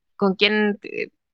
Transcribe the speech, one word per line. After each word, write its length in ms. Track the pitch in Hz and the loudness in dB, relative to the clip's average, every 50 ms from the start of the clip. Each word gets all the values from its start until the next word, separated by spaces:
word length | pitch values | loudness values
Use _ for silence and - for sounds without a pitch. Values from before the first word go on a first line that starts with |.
| _ _ _ | _ _ _
con 180 | - 202 196 185 | -2 0 0 2
quién, 440 | - 202 208 214 214 208 208 202 - - | 2 2 2 2 2 2 0 0 -4 -8
eh, 260 | - - - - - _ _ _ _ | -12 -8 -8 -10 -10 _ _ _ _